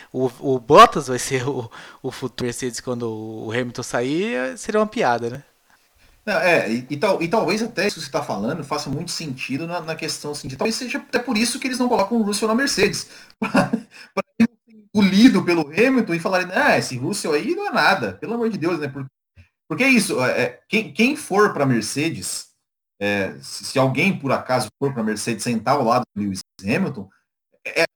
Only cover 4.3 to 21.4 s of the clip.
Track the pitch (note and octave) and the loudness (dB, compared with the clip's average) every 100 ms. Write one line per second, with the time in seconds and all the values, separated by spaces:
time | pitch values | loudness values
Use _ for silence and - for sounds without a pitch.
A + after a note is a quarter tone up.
4.3 | B3 C4 B3 - G#3+ G#3+ A#3+ D3+ A#2 A#2 | -2 -4 -6 -2 0 0 0 0 0 -2
5.3 | C3+ - _ _ _ _ _ _ _ - | -8 -14 _ _ _ _ _ _ _ -4
6.3 | F3+ F3+ D#3 F#2+ A#2 C3 D3 G3+ F#3+ E3 | 0 4 4 2 -2 -4 -2 0 2 0
7.3 | A3 D#3+ G#3+ A3+ - G3 F3+ - D#3 - | 0 0 0 -2 -2 -2 -2 -4 -6 -4
8.3 | G#2+ A2 E3 C3+ D3 D3+ C#3 F3 - E3 | -4 -4 -4 -4 -6 -4 -6 -6 -8 -8
9.3 | B2 - C3+ E3 F3 D#3+ D#3+ D#3 - D3 | -8 -6 -6 -6 -6 -6 -6 -6 -6 -8
10.3 | C#3+ D3 C3+ A3 A3 B3 C#4 - B3 - | -8 -8 -4 -2 -2 -4 -8 -4 -4 -2
11.3 | G#3+ A#3+ C4+ C4+ B3 B3 A#3 C#4+ A#3 G3+ | 0 0 -2 -4 -2 0 2 2 0 0
12.3 | G#3 A3 A3+ C#4 - G3 - - - - | 0 0 2 0 2 0 0 -8 -16 -20
13.3 | _ - - C#3 A3+ - - - - - | _ 0 2 2 -2 -6 -20 -12 -8 -4
14.3 | - A#3 _ _ A3 G#3 G#3 G3 F#3+ A#3+ | 2 2 _ _ -20 -4 2 4 8 8
15.3 | G3 D#3+ E3+ C#3+ D#3+ B3+ C4 A3 E3 G3+ | 6 2 0 0 2 2 2 0 -2 0
16.3 | F#3 F3+ G3 C#4 D3+ B2+ B2 C#3+ G3+ - | 0 0 0 2 2 0 -4 -6 -4 -2
17.3 | D3+ G#3 F4 G4+ A#3+ D#3 F#3+ G#2+ F#2 D3+ | 0 0 -4 -2 2 2 2 -2 -6 -6
18.3 | A#3 A3+ F#3+ D#3+ E3+ C#3+ C#3 C3+ _ _ | -4 -4 -2 -2 -2 -4 -8 -12 _ _
19.3 | - - _ - D#3 C4+ B3 F#3 B2+ B2 | -20 -20 _ -8 0 4 4 2 0 0
20.3 | G2+ B2 - _ G#3+ - C3+ A#3+ D4 - | 0 -2 -4 _ -4 -2 0 0 0 -2
21.3 | F#3+ | 2